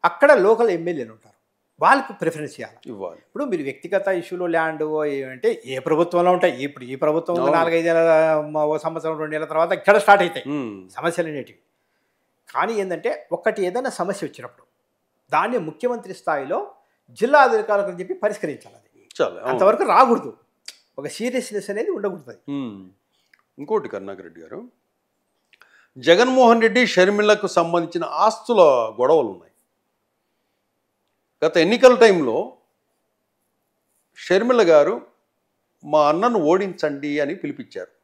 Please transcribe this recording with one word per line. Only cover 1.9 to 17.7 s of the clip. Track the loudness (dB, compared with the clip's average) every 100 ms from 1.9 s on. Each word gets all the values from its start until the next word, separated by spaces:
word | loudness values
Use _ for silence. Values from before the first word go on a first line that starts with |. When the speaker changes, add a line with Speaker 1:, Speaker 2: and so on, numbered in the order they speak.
| 2 0
Speaker 1:
ప్రిఫరెన్స్ | -6 -6 -6 -14 -14
ఇవ్వాలి. | -18 _ -18
Speaker 2:
ఇవ్వాలి. | -12 -12 -14
Speaker 1:
ఇప్పుడు | _ -10
మీరు | -6 -6
వ్యక్తిగత | -6 -10 -6 -4 -2
ఇష్యూలో | -6 -6 -8 -4
ల్యాండ్ | -2 -2 -4
ఓ | -4 -4 -4
ఏమంటే | -6 -10 -4 -4 -4 -8
ఏ | -8
ప్రభుత్వంలో | -2 0 0 0 2
ఉంటాయి, | 2 0 -2
ఇప్పుడు | -10 -10 -14
ఈ | -4
ప్రభుత్వం | -2 -2 -2 -2
ఉంది, | 0
Speaker 2:
అవును. | 2
Speaker 1:
నాలుగైదేళ్ళ, | 2 0 2 2 4 4 4 0 -2
మ-, | -4 -2
ఓ | -2
సంవత్సరం, | -4 -6 -8 -8
రెండేళ్ల | -6 -8 -4
తర్వాత | -2 0
ఇక్కడ | 0 4 4
స్టార్ట్ | 8 6
అవుతాయి | 6 -4 -8
Speaker 2:
మ్మ్. | -8 -8 -12 -16
Speaker 1:
సమస్యలు | -6 -6 -4 -6
అనేటివి. | -6 -12 -20 _ _ _ _ _ _ _ _ _ -4
కానీ | -2
ఏంటంటే | -4 -4 -6 -6 -8 -2
ఒకటి | 0 0 -2 -4
ఏదైనా | -2 -6
సమస్య | -6 -6 -6 -8
వచ్చినప్పుడు | -12 -20 _ _ _ _ _ _ _ _
దాన్ని | -2 0 -2
ముఖ్యమంత్రి | -6 -6 -6 -6 -10
స్థాయిలో | -10 -4 -4 -4 -6 -6 _ _ _ _
జిల్లా | -6 2 4
అధికారులకు | 4 2 0